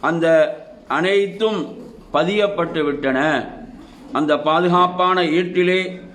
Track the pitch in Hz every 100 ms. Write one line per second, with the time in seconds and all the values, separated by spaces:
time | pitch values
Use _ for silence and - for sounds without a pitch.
0 | 147 165 165 160 151 - - - - 135
1 | 175 202 202 175 220 208 147 - - -
2 | - 143 170 208 202 202 170 160 147 139
3 | 135 131 151 143 110 - - - - -
4 | - 131 151 147 151 160 180 180 180 180
5 | 180 185 170 160 180 175 180 185 185 185
6 | -